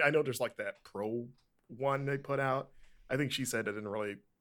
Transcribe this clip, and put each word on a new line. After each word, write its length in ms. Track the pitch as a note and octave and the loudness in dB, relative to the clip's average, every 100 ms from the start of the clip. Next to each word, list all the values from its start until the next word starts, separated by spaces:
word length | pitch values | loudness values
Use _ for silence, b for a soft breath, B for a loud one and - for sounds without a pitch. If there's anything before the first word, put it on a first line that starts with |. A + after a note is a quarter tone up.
I 60 | D3 | 6
know 120 | D3+ | 6
there's, 160 | C#3 A#2 | 2 0
like, 160 | A#2 - | -2 -2
that 260 | G2+ - | -6 -6
Pro 420 | - G2 G#2+ A#2+ A#2+ - _ _ _ | -12 -4 -2 -2 -6 -16 _ _ _
one 380 | A#2 C3+ C#3 C#3 | -2 0 2 0
they 100 | C#3 | -2
put 220 | C#3 C#3 | -2 0
out. 320 | C3+ C3 - - - - - | 2 0 -2 -16 -20 -20 -4
I 60 | C3+ | 0
think 160 | C#3 | 0
she 120 | - | 0
said 220 | B2+ A2+ G#2 | -2 0 -2
it 60 | |
didn't 160 | G#2 G#2 | -4 -4
really 300 | G#2+ G#2 G2+ _ _ | -4 -4 -6 _ _